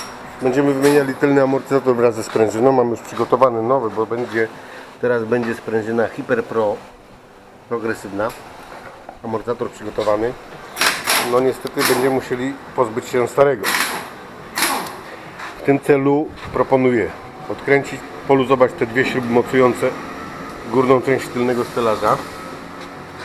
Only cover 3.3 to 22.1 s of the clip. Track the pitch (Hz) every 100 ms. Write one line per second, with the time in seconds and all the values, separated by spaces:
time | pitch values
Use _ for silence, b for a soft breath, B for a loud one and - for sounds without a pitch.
3.3 | 123 131 113 113 135 110 98 110 117 117
4.3 | 110 110 - B B B B 123 120 110
5.3 | 120 117 110 - 113 107 117 104 - 131
6.3 | 120 113 113 107 113 - - - - -
7.3 | - - - - 117 113 104 104 98 113
8.3 | - - - - - - - - - 117
9.3 | 110 117 117 110 - 104 113 104 104 117
10.3 | 127 - - - - - - - 120 120
11.3 | 123 131 113 - 143 135 123 131 131 -
12.3 | 127 131 139 - - 117 117 - 127 113
13.3 | - 143 120 - - - - - - -
14.3 | - - - - - - - - - -
15.3 | - - - - 139 - 143 139 143 156
16.3 | - - 127 123 131 127 120 87 - -
17.3 | - - 107 - 139 - 135 - - -
18.3 | 135 123 131 123 - 117 120 120 131 120
19.3 | 120 110 131 127 - 127 - - - -
20.3 | - - - - 120 127 127 135 127 -
21.3 | 123 123 120 117 127 117 101 107